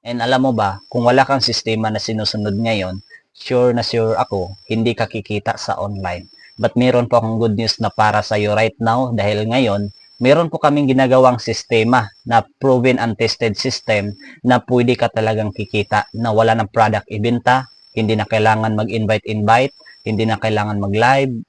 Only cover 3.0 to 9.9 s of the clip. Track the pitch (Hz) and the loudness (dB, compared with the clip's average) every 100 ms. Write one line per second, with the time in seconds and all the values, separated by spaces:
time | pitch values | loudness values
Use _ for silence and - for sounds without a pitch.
3 | _ - _ _ - 123 123 120 113 117 | _ -20 _ _ -2 2 2 2 -2 0
4 | 113 110 - 101 90 95 - 110 113 120 | 0 0 -2 -4 -6 -10 -6 -2 0 -2
5 | 117 113 - 104 117 - - - 101 98 | -4 -6 -6 -6 -4 -6 -6 -6 -6 -6
6 | 92 87 85 _ - - 113 - 127 123 | -8 -10 -14 _ -20 -4 -2 0 2 2
7 | 120 117 113 113 113 104 113 - 107 - | 2 0 0 -2 0 0 -2 -4 -6 0
8 | 107 107 107 107 104 104 110 - 113 120 | 0 0 -2 -2 0 0 0 0 -2 0
9 | 127 117 101 104 110 123 120 101 101 | -2 -2 -2 -2 -2 0 0 0 -4